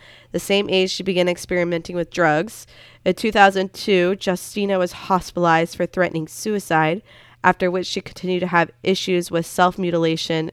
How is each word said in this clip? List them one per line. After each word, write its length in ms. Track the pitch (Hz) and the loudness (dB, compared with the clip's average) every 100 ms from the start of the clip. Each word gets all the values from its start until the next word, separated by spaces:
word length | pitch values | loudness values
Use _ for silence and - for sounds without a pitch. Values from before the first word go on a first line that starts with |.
| - - _ | -20 -20 _
the 60 | 175 | -8
same 280 | - 202 208 | 0 0 2
age 220 | 190 185 | 0 0
she 120 | - | -2
began 260 | 190 180 180 | -2 0 0
experimenting 680 | 175 - 180 175 170 - 175 | -2 -4 -2 0 -4 -4 -6
with 140 | 165 | -6
drugs. 560 | - 165 151 - - - - - - | 0 2 2 -2 -10 -20 -20 -20 -4
In 100 | 185 | -2
two 160 | 180 220 | 0 0
thousand 400 | 214 196 196 190 | 6 6 6 -4
two, 420 | - - 185 175 196 | -4 2 4 4 0
Justina 580 | - 180 - 214 202 190 | -2 -4 -6 -4 -2 0
was 140 | 180 | 0
hospitalized 840 | - - 185 - - 175 165 170 - | -4 -2 -2 -2 0 4 4 2 -4
for 100 | 175 | -4
threatening 420 | - 175 160 156 | 0 -2 -2 -8
suicide, 760 | - 220 208 - 160 156 185 - - - _ | -8 -4 -4 0 2 2 -2 -8 -20 -20 _
after 280 | 185 180 180 | 0 0 -2
which 160 | 185 175 | -2 -4
she 140 | 196 | -8
continued 400 | - - 180 180 | -10 -8 -4 -2
to 60 | 180 | 2
have 240 | 170 165 _ | 2 0 _
issues 480 | - 190 - 180 175 | -2 -2 0 -2 0
with 160 | 170 165 | -4 -4
self-mutilation 1040 | - 180 180 175 170 165 160 - 160 160 | 2 2 2 -2 0 0 0 -2 -4 -4